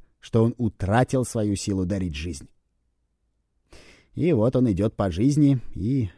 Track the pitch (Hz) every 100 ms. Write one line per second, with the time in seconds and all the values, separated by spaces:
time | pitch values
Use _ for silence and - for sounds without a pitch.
0 | - _ - 117 113 - 117 - 92 110
1 | 127 131 120 117 104 98 - 98 90 98
2 | 92 73 87 73 - _ _ _ _ _
3 | _ _ _ _ _ _ _ - - -
4 | _ - 151 143 110 131 123 90 101 -
5 | 101 82 123 147 143 135 - - 101 135
6 | 104